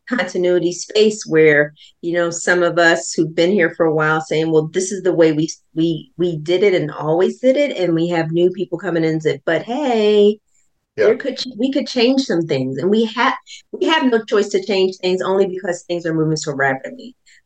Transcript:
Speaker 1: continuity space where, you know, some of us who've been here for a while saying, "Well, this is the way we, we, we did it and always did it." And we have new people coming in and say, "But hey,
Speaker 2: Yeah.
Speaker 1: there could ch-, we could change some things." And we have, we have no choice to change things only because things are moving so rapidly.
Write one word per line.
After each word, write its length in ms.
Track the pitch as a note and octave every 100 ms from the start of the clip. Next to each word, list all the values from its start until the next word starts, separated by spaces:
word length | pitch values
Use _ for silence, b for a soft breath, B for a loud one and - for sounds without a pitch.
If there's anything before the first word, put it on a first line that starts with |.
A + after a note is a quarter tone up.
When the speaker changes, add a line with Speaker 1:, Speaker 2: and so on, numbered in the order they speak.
| -
Speaker 1:
continuity 640 | B3+ F3+ F#3 F3+ F3+ E3+
space 540 | E3+ - A3 G#3+ - -
where, 480 | D#3 D#3 D3 D3 - b _
you 120 | E3+
know, 160 | F3 E3+
some 340 | E3 - F3+
of 160 | F3 E3+
us 320 | E3 E3 -
who've 220 | - D#3+ E3
been 160 | E3+
here 220 | G#3 E3 -
for 100 | D#3+
a 80 |
while 280 | D#3 D#3 D#3
saying, 280 | - D#3+ D#3+
"Well, 160 | D#3 D#3
this 220 | F#3 F#3
is 120 | G3
the 80 | F3+
way 220 | D#3+ D#3+
we, 160 | D3+ D#3+ - _ D#3+
we, 360 | E3 D3+ - -
we 200 | F3 D#3
did 260 | D3+ F3+
it 100 | G#3
and 160 | F3 D3+
always 500 | - D3+ E3+ F#3+ -
did 180 | B3+ C4+
it." 180 | C#4+ -
And 180 | F3
we 140 | E3 F3
have 240 | E3+ D#3+
new 180 | E3+ F3+
people 260 | F3+ F3 E3
coming 240 | F#3+ E3+
in 80 | D#3+
and 100 | D#3+
say, 180 | D#3 C#3 -
"But 180 | D#3+
hey, 760 | G#3+ C4 C#4 A3 G#3 G#3 G#3 G#3+ _ _ _ _ _ -
Speaker 2:
Yeah. 120 | -
Speaker 1:
there 100 | B3
could 200 | C4 -
ch-, 100 | B3+ G3+
we 140 | C4+
could 140 | C#4+ -
change 340 | B3+ B3+ C4+
some 220 | C4+ E3+
things." 340 | D#3+ C#3 C3 C3+
And 120 | F3+
we 140 | A3 A3+
have, 280 | A#3+ B3+ - - B _
we 140 | - E4+
have 180 | D#4+ C4
no 140 | A3+
choice 240 | G#3+ G#3 G#3
to 140 | F#3+ F#3+
change 300 | G3 F#3+ F#3
things 240 | F#3 F#3
only 260 | F#3 F#3+ F#3
because 360 | F#3 F#3+ E3+
things 220 | - F3 E3+
are 80 |
moving 240 | D#3+ D#3 D#3
so 160 | D#3 C3+
rapidly. 600 | C#3 B2+ - - - - _ b